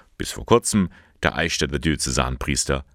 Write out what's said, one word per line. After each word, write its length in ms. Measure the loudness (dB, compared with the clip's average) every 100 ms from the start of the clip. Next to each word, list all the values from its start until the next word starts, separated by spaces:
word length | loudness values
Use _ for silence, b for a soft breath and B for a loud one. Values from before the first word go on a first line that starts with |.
| B -10
bis 160 | -10
vor 140 | -8 2
kurzem, 440 | 4 4 0 0 b b _
der 120 | -2 0
Eichstätter 440 | 0 0 -2 0
Diözesanpriester 1040 | 0 0 0 0 0 -2 -2 -2 0 -2 -4